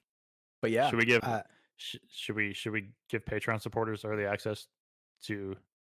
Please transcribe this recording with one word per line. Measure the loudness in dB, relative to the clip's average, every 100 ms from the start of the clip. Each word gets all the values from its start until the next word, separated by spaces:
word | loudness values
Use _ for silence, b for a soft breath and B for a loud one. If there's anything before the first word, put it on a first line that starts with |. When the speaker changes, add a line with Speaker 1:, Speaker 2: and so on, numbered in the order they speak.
| _ _ _ _ _ _
Speaker 1:
but | 2
yeah, | 4 4
Speaker 2:
Should | 6
we | 6
give, | 6
Speaker 1:
uh, | 4 -2 -4 _ _ -16
Speaker 2:
sh-, | -12 -12 -14
should | -10 -6 -2
we, | -2
should | -4 -4
we | -4 -6 -12 -6
give | -6 -4
Patreon | -4 0 -2
supporters | -2 -2 -2 -2 -2
early | -2 0
access | -2 -2 -6 -10 _ _ _ _ _
to | -8 -6 -6 -10 _ _